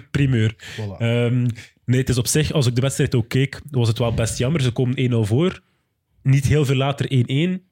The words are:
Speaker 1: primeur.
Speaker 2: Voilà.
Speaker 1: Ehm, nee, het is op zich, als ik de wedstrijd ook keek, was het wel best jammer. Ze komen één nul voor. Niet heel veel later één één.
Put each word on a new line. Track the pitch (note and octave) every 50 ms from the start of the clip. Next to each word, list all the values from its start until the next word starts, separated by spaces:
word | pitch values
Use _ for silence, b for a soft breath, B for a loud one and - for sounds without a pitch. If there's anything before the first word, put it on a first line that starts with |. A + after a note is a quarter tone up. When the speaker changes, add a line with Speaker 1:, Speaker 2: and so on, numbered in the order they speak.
| - _
Speaker 1:
primeur. | - C#3 C#3+ C3 C3 A2+ A2 A2 - B B B B B
Speaker 2:
Voilà. | G#2+ G2+ G2 -
Speaker 1:
Ehm, | A#2 A#2 A#2 A#2+ A#2+ A#2 B2 B2 A#2+ B2 A2 B B B B B _
nee, | - B2 B2+
het | C3 -
is | B2+ B2+
op | A#2+ -
zich, | - D3+ D3+ -
als | C#3 D#3 B2+ B2+
ik | A#2+
de | A#2+
wedstrijd | B2 C3+ - - C#3+ A#2+ -
ook | A#2+ A2 -
keek, | - B2+ C#3 C#3 - - - -
was | - B2+ A#2 A2
het | A2+ A2
wel | A#2+ A#2 A2
best | G#2 A2+ G#2 - -
jammer. | B2 B2+ E3 D#3
Ze | C3 B2
komen | A2+ - B2+ A#2+ B2
één | C3+ C3 A#2+
nul | A#2+ A#2 A2
voor. | F#2+ A2 C3+ E3+ F#3 - - _ _ _ _ _ _ _ _ _ _ _ _ -
Niet | C3+ C3+ C#3 C#3
heel | - C#3+ D3+ D3+
veel | B2 C#3
later | B2+ C3+ C#3+ C#3 - B2+ -
één | C#3 B2+ A#2+
één. | - C3+ C#3+ E3 F#3 F#3 F#3 - _